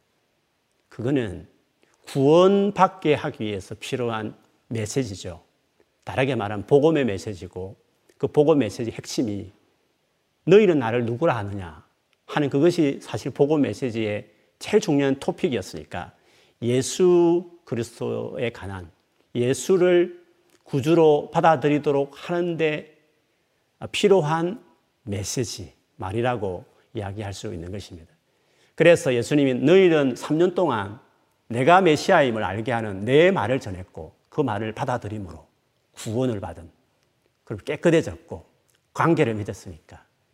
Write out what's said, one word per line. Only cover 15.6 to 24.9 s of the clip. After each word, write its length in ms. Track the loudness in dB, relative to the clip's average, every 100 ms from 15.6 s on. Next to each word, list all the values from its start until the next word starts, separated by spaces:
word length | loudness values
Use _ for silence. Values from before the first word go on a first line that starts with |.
| -6 -14 -12 -12 -12 _ _ _ _ -8
예수 880 | -2 -2 -2 2 4 4 4 2 -2 -16 -10
그리스도에 840 | -8 -8 -8 -8 -6 -8 -6 -6
관한, 380 | -8 -12 -12 -14 _ _ _ _ -2
예수를 920 | -2 -2 0 2 4 4 2 -4 _ _ _ _
구주로 640 | -6 -2 2 6 6 4 0
받아들이도록 960 | 2 4 4 2 0 0 -2 -2 -8 -6
하는데 680 | -4 -2 -2 -2 -4 -10 _ _ _ _ _ _ _ _ -18 -10
필요한 720 | 0 4 4 2 -2 -4 -6 _ _ _